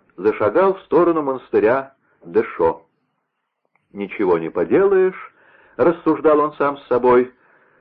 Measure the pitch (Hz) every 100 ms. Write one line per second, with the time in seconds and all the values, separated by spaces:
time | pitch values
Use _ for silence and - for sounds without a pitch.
0 | _ - 98 104 107 135 196 190 - 147
1 | 175 160 143 131 - 110 104 131 135 _
2 | _ _ 85 90 117 - 82 78 _ _
3 | _ _ _ _ _ _ _ _ _ 101
4 | 98 - 95 85 80 90 82 131 196 190
5 | 185 185 - _ _ _ _ - 131 170
6 | 160 143 151 151 147 147 143 139 - 123
7 | 123 123 127 - _ _ _ _